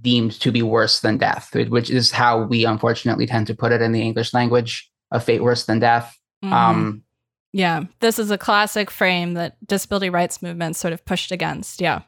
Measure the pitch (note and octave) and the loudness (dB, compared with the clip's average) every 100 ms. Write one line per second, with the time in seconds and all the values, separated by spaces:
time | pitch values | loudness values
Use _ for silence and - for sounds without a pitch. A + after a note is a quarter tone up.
0 | A#2+ A#2+ A2+ - - A#2 A2+ A2+ A2 - | 0 2 2 -2 0 0 2 2 2 2
1 | A2 G#2+ G#2 - - A2 A2+ A#2 A#2+ B2+ | 2 2 0 -2 -4 -2 0 0 0 0
2 | A#2 - A#2+ A2+ G#2+ A#2+ A2+ A2 A#2 A#2 | 2 2 2 2 2 0 2 2 0 0
3 | A#2+ A#2 A#2+ A#2 G#2+ A2 A#2 A#2 A#2 A2+ | 0 0 0 0 -2 -2 0 2 2 0
4 | A2+ A2+ A2+ B2 A#2+ B2 A#2 - - _ | -2 -2 -2 0 2 2 0 -6 -14 _
5 | - A#2+ - A2+ A#2+ A#2+ - A2+ A#2+ A#2+ | -6 -2 0 2 2 0 0 2 4 2
6 | A#2+ - _ _ G3 A#2+ A2+ A2 A2 G#2+ | 0 -14 _ _ 0 4 4 4 0 -6
7 | - _ _ _ _ G3 F3+ D#3+ F3+ _ | -14 _ _ _ _ -2 0 -2 -6 _
8 | A#3 A3+ G#3 G3+ - G#3 G#3 G#3+ G3 - | 0 0 -2 -2 2 2 2 -2 -4 -2
9 | F#3 F3+ F3 F3 E3 - - G3 - G3+ | 0 0 -2 -4 -6 -8 -4 -4 -2 -2
10 | F#3+ F3 F3 - F3 E3+ E3 F3 F3 E3 | 0 0 -2 -4 -10 -6 -6 -4 -6 -6
11 | - F3+ - F3+ D#3+ D3 - - E3+ A#2 | -4 -6 -4 -6 -4 -6 -10 -4 -2 -2